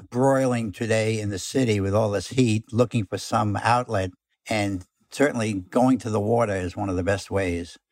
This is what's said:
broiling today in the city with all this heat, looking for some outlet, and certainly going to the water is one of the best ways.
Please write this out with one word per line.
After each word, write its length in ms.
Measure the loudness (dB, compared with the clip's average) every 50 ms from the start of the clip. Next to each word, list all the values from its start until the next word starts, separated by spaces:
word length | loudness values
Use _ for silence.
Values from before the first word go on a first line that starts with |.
| -16 -8
broiling 600 | -2 2 2 4 4 4 2 2 0 0 -2 -4
today 480 | -6 -6 -2 0 0 0 2 0 -2 -2
in 100 | -2 -4
the 100 | -6 -6
city 400 | -8 -4 0 0 2 2 2 2
with 160 | 2 2 2
all 160 | 2 2 2
this 180 | 0 -2 -4 -4
heat, 420 | 0 2 2 4 2 0 -2 _
looking 340 | 0 0 0 2 2 -2 -2
for 120 | -2 -4 -8
some 400 | -6 -2 -2 0 0 0 0 0
outlet, 540 | 2 2 2 2 0 0 -2 -2 -2 -2 -6 _ _ _ _ _ _ -4
and 380 | -2 -2 0 -2 -2 -6 -8 _ _ _ _ _
certainly 420 | -2 0 0 2 2 0 -2 -2 -2
going 440 | -4 -6 -2 0 2 4 4 4 2
to 120 | 0 -2
the 80 | -2 0
water 360 | 0 2 2 2 2 0 0
is 220 | -2 -2 -4 -6 -6
one 120 | -6 -4
of 60 | -2
the 80 | -2 0
best 280 | 0 0 -2 -2 -4
ways. 460 | -2 -2 0 0 -2 -4 -6 -8 -14 -20 _ _